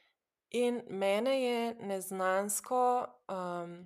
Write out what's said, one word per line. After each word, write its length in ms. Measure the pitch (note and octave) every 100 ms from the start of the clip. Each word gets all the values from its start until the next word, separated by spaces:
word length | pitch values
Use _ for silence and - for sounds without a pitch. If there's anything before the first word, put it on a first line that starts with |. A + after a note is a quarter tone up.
| _ _ _ _ _
In 300 | A#3 A#3+ A#3+ -
mene 400 | F#3+ G3 G3+ B3 C4+
je 180 | B3 A#3+ A#3 A#3
neznansko, 1000 | G3+ G3 F#3 F#3+ F#3 F#3 G3+ G3+ - B3+ B3 B3 - - -
em, 460 | F#3+ F3+ F3 E3+ E3+